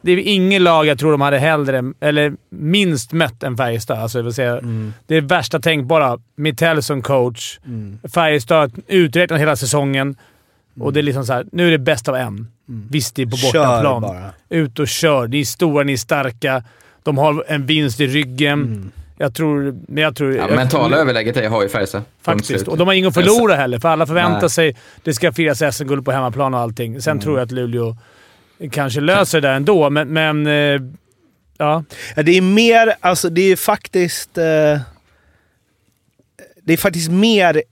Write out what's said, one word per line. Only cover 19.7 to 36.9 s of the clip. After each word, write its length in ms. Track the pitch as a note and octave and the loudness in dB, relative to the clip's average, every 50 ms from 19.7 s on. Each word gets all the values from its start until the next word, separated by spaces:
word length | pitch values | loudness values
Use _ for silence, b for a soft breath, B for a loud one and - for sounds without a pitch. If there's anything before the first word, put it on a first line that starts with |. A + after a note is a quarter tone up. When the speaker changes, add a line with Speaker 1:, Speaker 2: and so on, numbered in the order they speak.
| C3 G2 - - | -6 -10 -14 -8
Speaker 1:
Men 140 | C3 D3 | -4 -2
jag 140 | D#3 D#3 A#2+ | -2 -2 0
tror, 180 | - D3 C3+ C3+ | -2 -2 -2 0
Speaker 3:
Ja, 140 | A#2+ G2 F2+ | -2 0 0
Speaker 1:
jag 80 | - | 2
Speaker 3:
mentala 400 | A#2+ B2+ B2+ C#3 D3 B2 A2+ C3 | 2 2 2 2 2 2 2 2
Speaker 1:
jag 40 | D3+ | 2
Speaker 3:
överläget 340 | D#3+ C3 A#2+ A2+ A2 A2+ A2+ | 2 2 0 0 -2 -2 -2
är, 120 | C3 A2 G#2+ | -2 -2 0
har 140 | A2+ A2 | 0 0
ju 60 | G2+ G2 | 0 0
Färjestad. 340 | - A2+ G2 - - G2+ A#2 - _ _ | 0 -4 -4 -4 -6 -8 -10 -10 _ _
Speaker 1:
Faktiskt. 260 | _ - - G#3 G#3+ - | _ -2 -2 -2 -2 -2
Speaker 3:
Punkt 100 | - F#2+ | -4 -4
slut. 80 | G2 F#3 | -2 -2
Speaker 1:
Och 80 | D#3+ D#3+ | 0 0
de 100 | F3 F#3 | 2 2
har 60 | F#3+ | 2
ingen 140 | F#3+ F#3 F#3 | 2 2 2
att 60 | - | 2
förlora 400 | F3+ F3 G3 G#3+ A#3+ A#3+ G#3 F3+ | 2 4 4 4 4 4 4 2
heller, 220 | C#3+ C#3 B2+ B2 A#2 | 2 0 -2 -2 -2
för 100 | - E3 | 0 0
alla 180 | D#3+ D#3 D#3+ | 0 0 0
förväntar 340 | C3+ D#3+ F3 F3 F3 F3 G#2 | 0 0 0 2 2 0 0
Speaker 3:
Nej. 100 | - E3 | 0 -2
Speaker 1:
sig 260 | - - E3 D3+ B2 b b b b b | 0 2 0 0 0 b b b b b
det 120 | _ E3 C#3+ | _ -6 -4
ska 180 | - - E3 | 0 0 -2
firas 300 | B2 - E3 D3+ C#3 A2 | 0 0 0 0 0 0
S 180 | D#3 C#3+ B2 - | -2 -2 -2 -4
M-guld 240 | D3+ C3 C#3+ C#3 B2+ | -4 -4 -4 -2 -2
på 80 | C#3 | -2
hemmaplan 420 | C3 C3+ C3 B2 G#2+ C3+ C#3+ C3+ C3 | -2 -2 -2 -4 -2 -2 -2 -2 -2
och 60 | B2 | -2
allting. 400 | A#2+ A#2 A2+ B2+ B2 A2+ A2+ C3+ | -4 -4 -6 -8 -8 -8 -8 -6
Sen 100 | A#2 D#3 | -4 -4
Speaker 2:
Mm. 120 | D3+ C3+ | -4 -2
Speaker 1:
tror 160 | G2+ D3+ D3 C3 | -2 -2 -2 -2
jag 60 | B2+ | -2
att 60 | A2+ | -4
Luleå 440 | B2+ B2+ B2 A#2+ A#2 A#2+ A#2 A2+ A2+ A#2 b b b b b b b b b b b _ - C#3+ | -6 -6 -6 -4 -4 -4 -4 -4 -6 -10 b b b b b b b b b b b _ -14 -8
kanske 280 | - D3 C#3 C3+ A2+ D3 | -6 -4 -4 -2 -2 -2
löser 400 | C#3+ D#3+ F#3 G3+ F#3+ - - D#3+ | 0 2 4 2 2 2 0 0
det 80 | C#3+ C#3 | 2 2
där 60 | C3 | 0
ändå, 360 | C3+ C#3+ E3 G#3 F3 D3+ C#3+ | 2 2 2 4 4 4 2
men... 180 | C#3+ D3 D3+ B2+ | 2 0 -2 0
men, 380 | D#3 D#3+ D#3 D#3 D3+ D3+ D3+ | 0 0 0 0 0 0 0
eh, 340 | D3+ D3 D3 D3 D3 C#3+ C#3+ C3 B2+ C#3+ - _ _ _ _ _ _ _ _ _ _ _ _ | 0 2 2 2 2 0 -2 -4 -8 -16 -20 _ _ _ _ _ _ _ _ _ _ _ _
ja. 260 | D3+ D3 D3+ E3 D3+ B B B B B B | -2 0 0 -2 -4 B B B B B B
Speaker 2:
Ja, 60 | - | 0
det 140 | D3+ D#3+ F3 | 4 4 4
är 60 | F#3 | 4
mer... 520 | F#3 F#3 G3 G#3+ A#3 A#3 A#3 A3+ A3+ A3 G3+ - | 4 4 4 4 6 6 6 6 6 4 2 0
Alltså, 280 | - F3+ F3+ - - F3 | 0 0 0 2 -2 -2
det 240 | E3 E3+ F#3 F#3+ | 0 2 4 4
är 40 | F#3 | 2
faktiskt... 840 | F3 - - G#3 - _ - - F#3 F3+ E3+ - - - _ _ F3 | 2 2 -2 -2 -2 _ -4 -2 0 0 0 -4 -8 -12 _ _ -2
Eh, 420 | E3 D#3+ D#3 D#3 D#3 D3+ D3 D3 B2+ b b b b b b b b b b b b b b b b _ _ _ _ _ _ _ _ _ _ _ _ _ _ - - _ _ _ _ | 0 2 2 4 4 2 2 0 -4 b b b b b b b b b b b b b b b b _ _ _ _ _ _ _ _ _ _ _ _ _ _ -20 -20 _ _ _ _
det 80 | - | 0
är 40 | E3 | 0
faktiskt 340 | E3 - G3+ | 2 2 -2